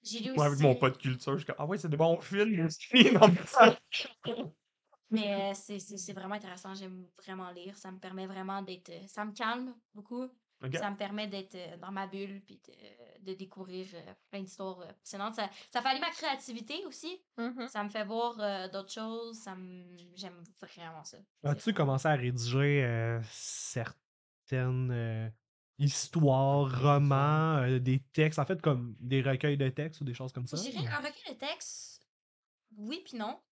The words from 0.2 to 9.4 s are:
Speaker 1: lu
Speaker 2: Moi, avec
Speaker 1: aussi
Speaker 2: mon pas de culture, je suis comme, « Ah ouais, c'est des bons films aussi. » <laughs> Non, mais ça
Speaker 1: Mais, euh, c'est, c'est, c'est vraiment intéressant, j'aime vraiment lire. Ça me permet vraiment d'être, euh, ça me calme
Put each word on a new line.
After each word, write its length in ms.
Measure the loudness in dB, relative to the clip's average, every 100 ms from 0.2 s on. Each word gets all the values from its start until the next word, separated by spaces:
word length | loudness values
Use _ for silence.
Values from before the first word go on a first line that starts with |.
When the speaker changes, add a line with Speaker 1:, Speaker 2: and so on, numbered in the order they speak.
Speaker 1:
lu 120 | -4
Speaker 2:
Moi, 140 | 0 0
avec 100 | 4
Speaker 1:
aussi 40 |
Speaker 2:
mon 100 | 4 6
pas 140 | 2
de 60 | 0
culture, 360 | -4 -4 -4
je 40 | -4
suis 80 | -4
comme, « 100 | -6
Ah 80 | -4
ouais, 120 | -4
c'est 100 | -4
des 80 | 2
bons 240 | 4 2
films 460 | 0 0 2 2 0
aussi. » 220 | -2 4
<laughs> 280 | 8 10 12
Non, 80 | 10
mais 180 | 10 2
ça 300 | 10 10 10 _ -6 -6 -8 -8 -6 -8 _ _ _ _ _ _
Speaker 1:
Mais, 240 | 0 0
euh, 200 | 0 -2
c'est, 240 | -4 -8 -12
c'est, 180 | -10 -12
c'est 140 | -10
vraiment 220 | -10 -8 -8
intéressant, 380 | -8 -14 -12
j'aime 320 | -12 -12 -14 -18 _
vraiment 280 | -14 -12 -12
lire. 260 | -12 -16 -16
Ça 140 | -18
me 60 | -16
permet 280 | -12 -10 -10
vraiment 360 | -8 -6 -6
d'être, 280 | -8 -14 -14
euh, 160 | -16 -14
ça 180 | -10
me 80 | -10
calme 420 | -4